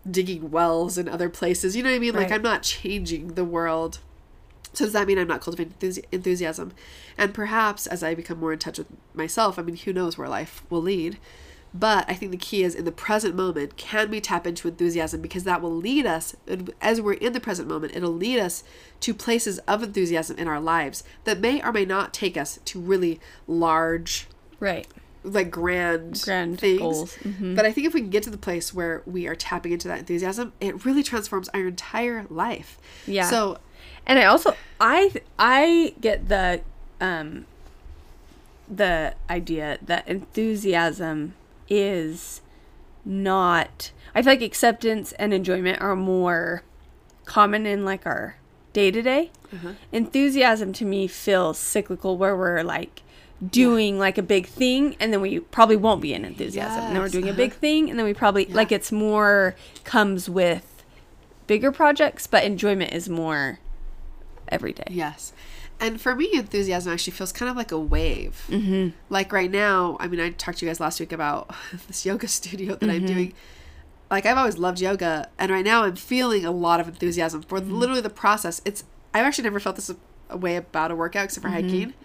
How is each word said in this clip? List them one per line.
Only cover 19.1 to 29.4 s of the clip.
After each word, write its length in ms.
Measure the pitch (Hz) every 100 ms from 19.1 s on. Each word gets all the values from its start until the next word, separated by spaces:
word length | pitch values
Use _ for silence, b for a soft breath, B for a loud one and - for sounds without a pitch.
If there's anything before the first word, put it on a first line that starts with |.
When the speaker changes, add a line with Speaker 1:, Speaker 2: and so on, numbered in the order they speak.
Speaker 1:
places 440 | 208 - 233 220 185 -
of 160 | 208
enthusiasm 540 | 226 202 175 165 160 -
in 100 | 170
our 120 | 147
lives 420 | 160 165 139 - b b -
that 140 | 202
may 220 | 226 285
or 100 | -
may 100 | 220 185
not 280 | 190 -
take 220 | - 196 165
us 220 | 147 - -
to 140 | 185
really 400 | 175 190 175 160 B B -
large, 800 | 165 165 160 165 165 165 - - - - -
Speaker 2:
Right. 280 | 202 170 - - - -
Speaker 1:
like, 260 | 190 196 180
grand 680 | 170 175 180 175 165 165 170
Speaker 2:
Grand 360 | - 185 175 175
Speaker 1:
things. 200 | 202 185
Speaker 2:
goals. 360 | 165 156 175 -
Mm-hmm. 300 | 202 190 185 190
Speaker 1:
But 100 | 214
I 40 |
think 140 | 226 311
if 60 |
we 80 | 320
can 80 | 214
get 140 | 202
to 60 | 214
the 60 | 208
place 340 | - 175 -
where 280 | 180 170 165 -
we 220 | 180 170
are 80 |
tapping 360 | 165